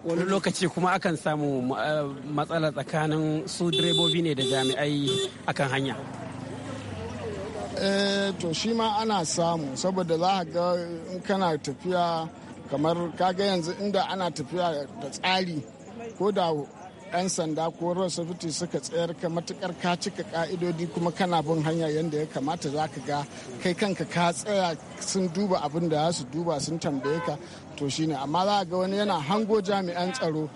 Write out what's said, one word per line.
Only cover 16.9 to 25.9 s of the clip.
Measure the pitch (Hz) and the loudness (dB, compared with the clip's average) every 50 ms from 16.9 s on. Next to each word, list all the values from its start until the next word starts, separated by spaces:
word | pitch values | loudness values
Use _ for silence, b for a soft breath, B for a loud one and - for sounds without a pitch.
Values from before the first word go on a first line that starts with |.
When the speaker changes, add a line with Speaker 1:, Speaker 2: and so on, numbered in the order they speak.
| - - - - | -18 -18 -14 -4
Speaker 2:
'yan | - 175 185 | -2 0 0
sanda | 190 - - 165 160 156 151 160 165 | 0 0 0 0 0 0 0 0 -2
ko | 160 - 170 175 175 | -2 -2 -2 -2 0
road | 180 190 180 | 2 0 0
safety | - 175 170 165 180 170 - 165 | 0 -2 -4 -4 -6 -6 -4 -4
suka | 143 - 175 170 - 156 | -2 -2 -4 -2 -4 -4
tsayar | - - - 165 170 165 170 - | -4 -2 -2 0 0 0 -2 -4
ka | - | -4
matukar | 165 165 170 170 - 180 - 196 180 170 - | -2 -2 -2 -4 -4 -8 -6 -6 -6 -6 -2
ka | - 180 175 175 | 0 0 0 0
cika | - 202 - - 165 | -2 -4 -4 -4 -8
ka'idodi | - - 165 165 160 185 175 170 175 165 160 175 165 - | -4 -2 -2 -2 0 0 -2 0 0 0 -2 -4 -4 -2
kuma | 180 170 170 | 0 0 0
kana | 165 - 196 180 175 160 151 | 2 0 0 2 4 2 4
bin | 147 165 160 | 2 2 2
hanya | 151 160 165 170 165 156 | 2 2 2 2 2 2
yadda | 151 156 165 165 147 147 156 | 2 0 0 0 0 -2 -2
ya | |
kamata | 151 - 151 135 147 165 - - 147 | -2 -4 -2 -2 -2 -2 -2 -2 -2
za | 135 151 156 | 0 0 -2
ka | 156 - 147 123 | -2 -4 -8 -4
ga | 135 143 147 143 - B B B B 127 - | -2 -2 -2 -2 -4 B B B B -10 -2
kai | - 185 175 | 0 0 2
kanka | 165 220 202 180 - 160 | 2 2 0 2 -2 -4
ka | - - 165 175 170 | -2 2 4 4 4
tsaya | 175 - - 214 208 196 185 175 160 - - - - - | 4 2 -2 2 2 4 4 2 0 -2 -8 -14 -12 -10
sun | - - - 196 185 | -6 -2 0 0 0
duba | 180 156 185 208 196 180 170 | 2 2 0 2 2 2 2
abin | 147 151 147 165 170 | 2 0 0 0 2
da | 170 | 2